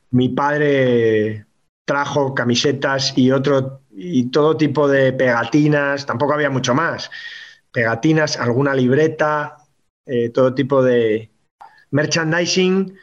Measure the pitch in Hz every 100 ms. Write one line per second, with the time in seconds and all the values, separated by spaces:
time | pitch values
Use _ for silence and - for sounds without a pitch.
0 | _ 123 127 131 143 147 147 139 131 120
1 | 113 110 107 107 - _ _ _ - 143
2 | 143 147 139 131 123 117 147 139 143 135
3 | 131 - 127 135 135 139 135 - _ -
4 | 180 147 123 151 151 156 151 123 143 139
5 | 131 131 131 117 117 156 151 151 143 139
6 | 139 117 143 147 147 131 - 123 165 117
7 | - - - - - - _ - 113 113
8 | 156 160 151 - 120 120 143 135 127 135
9 | 156 156 151 151 147 - _ _ _ _
10 | - 127 117 120 131 127 131 139 127 120
11 | 113 110 113 _ _ _ - _ _ 139
12 | 151 165 160 170 175 185 185 190 190 -